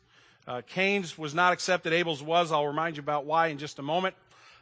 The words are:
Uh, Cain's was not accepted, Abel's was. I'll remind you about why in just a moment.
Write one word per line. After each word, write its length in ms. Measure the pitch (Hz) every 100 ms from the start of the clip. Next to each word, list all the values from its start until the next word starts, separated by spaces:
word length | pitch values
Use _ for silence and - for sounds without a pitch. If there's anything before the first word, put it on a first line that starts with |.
| _ _ _ _ -
Uh, 140 | 123 -
Cain's 500 | 180 190 202 170 -
was 160 | 151
not 200 | 156 180
accepted, 380 | 175 - 180 170
Abel's 300 | 165 170 143
was. 300 | 147 170 170
I'll 160 | 156 147
remind 300 | 147 165 147
you 40 |
about 240 | 143 147 143
why 220 | 160 165
in 100 | 143
just 220 | 147 -
a 20 |
moment. 320 | 143 170 185 - _ - - -